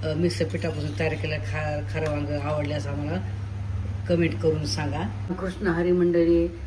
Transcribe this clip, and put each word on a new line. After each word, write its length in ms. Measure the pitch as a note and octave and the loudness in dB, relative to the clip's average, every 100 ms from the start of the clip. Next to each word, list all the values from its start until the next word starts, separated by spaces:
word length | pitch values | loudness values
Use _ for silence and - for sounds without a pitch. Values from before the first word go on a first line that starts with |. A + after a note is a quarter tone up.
अ, 100 | D#3+ | -2
मिक्स 280 | D#3 F3 - | 2 2 2
पिठापासून 560 | D#3+ E3+ E3+ D3+ D3+ D3+ | -2 0 -2 -2 -4 0
तयार 160 | D#3+ | 0
केलं 220 | D3+ D#3+ D3+ | 0 -2 -2
खा-, 560 | - D3+ D3+ D3 D3 | -2 -2 -2 -2 -2
खारं 180 | D#3 D#3 | -2 0
वांग? 300 | D3 D3 D3 | 0 0 -2
आवडल्यास 460 | D3 D3+ D3 D3+ C#3+ | 0 0 0 -2 -2
आम्हाला 340 | C#3+ D3 F3 G3+ - - - - - - - - | -2 -2 -2 -4 -6 -6 -6 -4 -4 -4 -4 0
कमेंट 260 | E3+ E3 | 2 4
करून 300 | D#3 D#3+ D3+ | 2 2 2
सांगा. 720 | D3+ - D3 D3+ G3+ - - | 0 -2 -2 -2 -4 -4 -6
कृष्ण 320 | F3 F#3+ F3+ G3+ | -4 -4 -2 0
हरी 260 | E3+ F3+ | 2 4
मंडळी 560 | F3+ F3 E3+ E3+ E3+ E3+ - | 4 6 6 6 6 4 -2